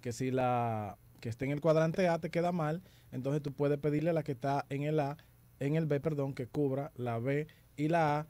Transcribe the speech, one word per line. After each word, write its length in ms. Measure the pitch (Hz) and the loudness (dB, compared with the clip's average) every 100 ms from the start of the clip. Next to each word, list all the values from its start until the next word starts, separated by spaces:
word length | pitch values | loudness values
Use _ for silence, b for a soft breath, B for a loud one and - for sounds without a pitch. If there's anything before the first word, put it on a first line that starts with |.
Que 120 | 123 | -8
si 180 | 113 131 | -4 -2
la 640 | 127 127 123 117 110 104 90 - - | 0 2 2 0 -2 -6 -10 -20 -12
que 100 | 120 | -10
esté 160 | 113 131 | -6 -4
en 60 | |
el 100 | 147 | 0
cuadrante 460 | 160 156 160 165 180 | 4 4 4 2 2
A 120 | 165 | 2
te 100 | 165 | 0
queda 220 | 170 170 | 0 0
mal, 300 | 180 151 160 B B B | 0 -2 -2 B B B
entonces 300 | 127 127 151 | -6 -2 -2
tú 100 | 143 | -2
puedes 260 | 135 143 143 | -2 0 2
pedirle 320 | 147 147 160 | 0 0 2
a 20 | |
la 100 | 165 | 0
que 80 | 151 | -2
está 320 | 127 139 139 - | -4 -2 -2 -2
en 140 | 139 | -4
el 160 | 147 156 | 0 0
A, 180 | 139 147 B B - - | 0 -4 B B -20 -6
en 160 | 143 156 | -2 0
el 100 | 165 | 0
B, 120 | 143 | 0
perdón, 340 | 160 147 139 | 0 -2 -4
que 140 | 131 123 | -4 -6
cubra 440 | - 143 131 143 - | 0 0 0 -6 -6
la 220 | 120 117 | -4 -2
B 280 | 120 139 156 B B - | 0 -2 -2 B B -4
y 120 | 151 | 2
la 320 | 170 156 147 | 4 4 2
A 80 | 156 | -2